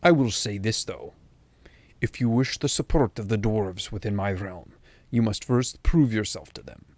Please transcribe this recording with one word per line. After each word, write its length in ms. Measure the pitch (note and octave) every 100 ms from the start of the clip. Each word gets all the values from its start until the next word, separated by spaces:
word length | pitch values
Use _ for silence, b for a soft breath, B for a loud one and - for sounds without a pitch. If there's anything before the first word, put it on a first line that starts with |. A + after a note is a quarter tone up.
I 100 | F3
will 180 | E3+ B2+
say 280 | G#2 - G2+
this, 260 | G2+ A2
though. 300 | - D2+ - - - _ _ b b b b b
If 200 | - -
you 80 | B2
wish 300 | A2+ C3 -
the 100 | -
support 500 | - - - B2 -
of 100 | G2+
the 100 | A2
dwarves 520 | G#2 G#2+ G2 F#2 -
within 240 | G#2+ A2
my 180 | G2+ G2
realm, 400 | F#2+ G2 F2+ - - b b b
you 120 | A#2+
must 220 | A2+ G2
first 380 | - B2 B2+ -
prove 300 | - E3+ C#3
yourself 400 | A2 G#2 - D2+
to 80 | -
them. 220 | - - -